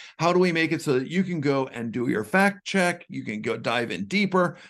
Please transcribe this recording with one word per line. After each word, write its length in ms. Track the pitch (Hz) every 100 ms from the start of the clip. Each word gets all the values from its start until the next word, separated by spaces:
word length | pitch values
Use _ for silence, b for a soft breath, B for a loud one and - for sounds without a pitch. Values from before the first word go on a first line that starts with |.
| B -
how 140 | 165
do 80 | 180
we 140 | 180
make 180 | 165 160
it 100 | 160
so 160 | 151 131
that 120 | 131
you 160 | 175 185
can 160 | 170
go 260 | 143 139 131
and 240 | 117 117
do 160 | 123 123
your 160 | 107
fact 420 | - 185 202 202 -
check? 400 | 196 175 175 -
You 160 | 135 127
can 160 | 107
go 160 | 113 113
dive 340 | 123 120 113
in 140 | 90 98
deeper, 500 | 196 196 185 175 B